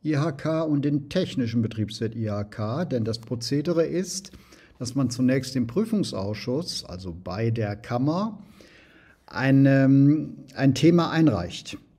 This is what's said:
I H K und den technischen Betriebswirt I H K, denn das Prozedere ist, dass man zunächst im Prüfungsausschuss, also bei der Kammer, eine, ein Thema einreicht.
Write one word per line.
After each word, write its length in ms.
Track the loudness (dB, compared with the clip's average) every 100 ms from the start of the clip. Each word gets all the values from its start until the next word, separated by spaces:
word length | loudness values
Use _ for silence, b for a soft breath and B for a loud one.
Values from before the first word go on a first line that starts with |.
| -2
I 120 | -2
H 160 | -2
K 280 | -4 -4 -2
und 240 | 0 0 0
den 240 | -2 -2
technischen 540 | -4 -2 -2 -2 0
Betriebswirt 520 | -2 -2 -6 -4 -6 -4
I 140 | -4
H 140 | -4
K, 420 | -6 -6 -6 -4 -2
denn 200 | -2 -2
das 120 | -4
Prozedere 680 | -6 -8 -4 -2 0 0 0
ist, 460 | -2 -4 -8 -12 B B B B B
dass 160 | -6
man 160 | -2 -2
zunächst 460 | 0 2 2 0 -4
im 100 | -2
Prüfungsausschuss, 1200 | -2 0 0 -2 -4 -6 -6 -4 -4 -4 -8 -10
also 320 | -12 -10 -10
bei 260 | -10 -2 -2
der 260 | 0 -2 -4
Kammer, 640 | -6 -2 0 0 -4 -8 B B B B B B B B _
eine, 1040 | -2 4 6 6 6 6 6 6 4 0 -10 -16 0
ein 200 | 2 4
Thema 340 | 4 4 4
einreicht. 720 | 4 4 2 -4 -8 -14 -16 _